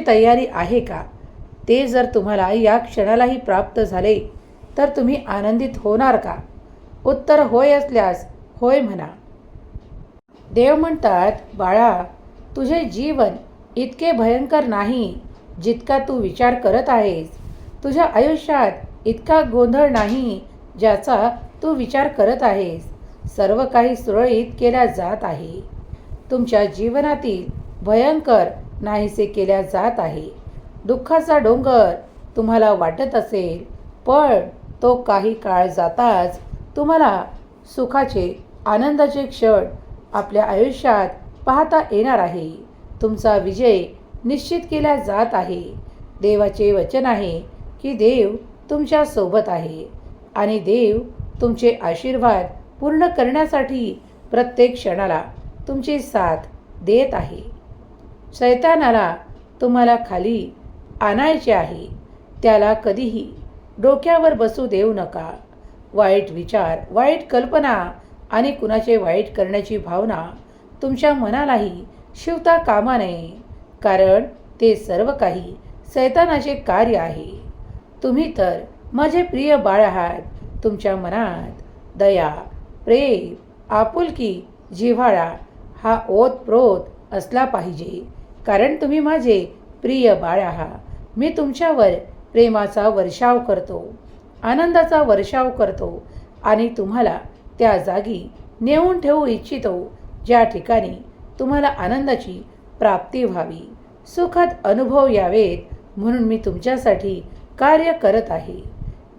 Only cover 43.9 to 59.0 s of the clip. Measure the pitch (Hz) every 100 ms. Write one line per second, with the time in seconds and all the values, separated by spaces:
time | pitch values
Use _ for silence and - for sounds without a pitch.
43.9 | - - - 233 285 - 349 - 302 294
44.9 | 277 208 202 233 190 180 175 175 - -
45.9 | - - - 196 208 202 202 208 196 165
46.9 | 262 262 208 190 165 - - - - 269
47.9 | 233 214 254 202 226 - - - 294 277
48.9 | 302 294 - 185 208 208 175 165 160 -
49.9 | - - - - - 190 220 175 233 220
50.9 | 220 247 - - - 240 226 240 233 185
51.9 | 170 262 254 240 196 180 - - - 285
52.9 | 311 349 349 247 285 311 285 254 262 220
53.9 | 185 - - - 233 247 247 240 247 208
54.9 | 180 190 160 - - - - - 269 269
55.9 | 294 233 220 175 156 - - - - 185
56.9 | 226 262 214 151 175 - - - - -
57.9 | - - - - - 247 247 330 330 269
58.9 | 226